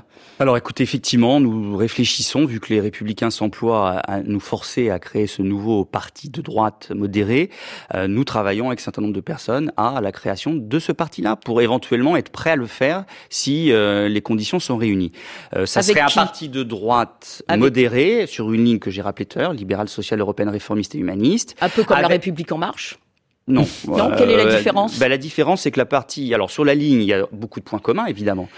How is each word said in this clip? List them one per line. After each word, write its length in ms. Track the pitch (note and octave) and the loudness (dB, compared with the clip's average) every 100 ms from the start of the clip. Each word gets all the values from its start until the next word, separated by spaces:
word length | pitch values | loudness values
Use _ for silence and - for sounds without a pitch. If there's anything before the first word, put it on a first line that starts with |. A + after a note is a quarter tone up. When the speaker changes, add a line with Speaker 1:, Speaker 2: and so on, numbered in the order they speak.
| - - - - | -8 -20 -10 0
Speaker 1:
Alors 160 | C3+ A#2+ | 2 2
écoutez, 260 | - - | 0 -2
effectivement, 580 | B2 C3 - B2 A#2 C#3+ | -2 -2 0 4 6 6
nous 340 | B2+ A2 G2+ G2 | 4 0 -2 -2
réfléchissons, 680 | A2+ - A#2 - G#2+ C3+ D3+ | 0 0 0 0 -2 0 0
vu 160 | A2+ | -2
que 120 | - | 0
Les 60 | G#2+ | 0
Républicains 520 | G#2 - G#2+ G2+ A#2 | 0 -4 -6 -2 -2
s'emploient 580 | - A2 - A2+ A2 F#2+ | -2 -4 -2 0 2 2
à, 240 | F#2 - | -2 -4
à 100 | G2 | -6
nous 160 | - G2+ | -4 -4
forcer 500 | - A2 - - A#2 | -4 -6 -4 -2 0
à 80 | F2+ | -2
créer 280 | - G#2+ G#2 | -4 -2 -2
ce 140 | - | -2
nouveau 420 | F#2+ G2+ G#2+ G#2+ | -2 -2 0 0
parti 460 | F#2 G2 - - C#3+ | 0 -4 -8 -16 -14
de 120 | A#2+ | -12
droite 520 | D3 A2 G#2+ - - G2 | -6 -2 -2 -2 -10 -6
modéré, 540 | G2+ G2+ G2+ B2+ F#3+ - - - - | -2 0 2 0 0 -6 -16 -16 -8
euh, 140 | F#2 G2 | -4 -2
nous 160 | G#2+ | -2
travaillons 440 | C#3 A2+ G2 G2+ B2+ | -2 -2 0 0 -2
avec 120 | A#2+ | -6
un 40 | |
certain 180 | - G#2+ | -8 -4
nombre 120 | G#2 | -4
de 60 | G2 | -4
personnes 540 | - D3+ - C3 D3+ - | -6 -8 -4 -2 -2 -2
à 240 | A#2 C3+ | -2 0
la 140 | G2+ | -4
création 400 | - A2 F#2+ D3 | -4 -6 -4 -4
de 260 | D#3+ G#2+ D#3 | -4 -2 -4
ce 140 | - | -2
parti-là, 420 | D3+ D#3+ - G#2 A2 | -4 -4 -4 -4 -2
pour 260 | - A#2 | 0 2
éventuellement 540 | A#2 B2 - A#2+ C#3+ E3 | 4 2 0 2 2 2
être 140 | - | -2
prêts 220 | - E3 | -4 0
à 40 | D#3+ | 0
le 120 | A#2 | -2
faire 360 | - C3+ F#3 G3 - - | 0 0 0 -6 -18 -12
si, 440 | - C3+ D3 D#3 | -6 -2 2 4
euh, 340 | A2 G#2 G2+ G#2 | 4 4 2 2
les 140 | G#2 | 0
conditions 400 | - A2 G#2+ F3+ | 0 -2 0 -2
sont 160 | - A#2 | -2 -2
réunies. 340 | A2+ G2 E2+ - - - - | 0 0 -2 -6 -18 -16 -6
Euh, 120 | F#2 F#2+ | -4 0
ça 160 | G3 | 0
Speaker 2:
Avec 160 | G3 F#3+ | 2 4
Speaker 1:
serait 80 | C#3+ | 4
un 20 | |
Speaker 2:
qui ? 80 | E3+ | 4
Speaker 1:
parti 320 | D3+ - D#3 | 0 -2 -8
de 160 | C3 | -6
droite 800 | A#2+ G#2+ A2 A#2+ A2+ _ - - - | -6 -4 0 2 0 _ -20 -10 -2
Speaker 2:
Avec 100 | G#2 | 2
Speaker 1:
modéré, 640 | C3 B2 A#2+ A#2+ E3+ A#2+ F#2 | 4 4 2 4 2 2 -2
sur 280 | - G#2+ | -4 0
une 100 | A2+ | 2
ligne 160 | A#2+ A2 | 4 2
que 120 | G2+ | -2
j'ai 100 | F#2+ | -6
rappelée 240 | G2+ - G2+ | -6 -6 -6
tout 120 | - | -2
à 20 | |
l'heure, 120 | E3 | -2
libérale, 360 | C3+ F#2+ G2 G#2+ | -2 -4 -4 -4
sociale, 320 | - G2+ G#2+ | -6 -4 -2
européenne, 260 | G#2 G2 G#2 | -2 -2 -2
réformiste 480 | G2+ - G#2+ F#2+ G#2 | -4 -4 -4 -4 -4
et 40 | |
humaniste. 580 | F2+ F#2+ B2 A3+ - - | -4 0 2 2 -2 -2
Speaker 2:
Un 80 | F3+ | -2
peu 160 | - | 2
comme 140 | G#3 D3 | 2 4
La 80 | E3+ | 4
Speaker 1:
Avec 160 | F3 | 2
Speaker 2:
République 320 | F#3+ D#3+ E3 | 0 -6 -6
En 40 | D#3+ | -4
Marche ? 420 | F#3+ - - - _ _ _ _ - | -6 -8 -14 -16 _ _ _ _ 0
Speaker 1:
Non. 180 | C3 - - | 2 2 -2
Speaker 2:
<laughs> 120 | - | -2
Non, 220 | - G#3 - | 0 2 4
quelle 140 | A#3+ | 4
est 60 | G#3 | 6
la 80 | A3 | 4
Speaker 1:
Euh, 120 | A3 | 4
Speaker 2:
différence ? 400 | G#3+ F#3+ G#3+ A2+ | 2 0 0 2
Speaker 1:
bah, 100 | B2+ | 2
la 120 | C3+ | 0
différence, 420 | D3+ - D3 F#3 | -2 0 2 2
c'est 100 | D3 | 0
que 80 | C3 | 0
la 60 | A#2+ | 0
partie, 480 | C3+ - D3+ C3 | 0 -2 -6 0
alors 160 | A2+ F#2+ | 0 0
sur 160 | - D3 | 2 4
la 80 | |
ligne, 280 | D3 D3+ B2 | 4 4 4
il 60 | G2+ | 4
y 60 | |
a 140 | G2 G2 | 2 0
beaucoup 280 | G#2 A2+ - | -6 -10 -10
de 60 | - | -8
points 140 | G#2 | -4
communs, 280 | - F#3 A#3 | -2 0 -2
évidemment, 420 | G2+ G#2 G2 F#2 | -4 -2 -2 -6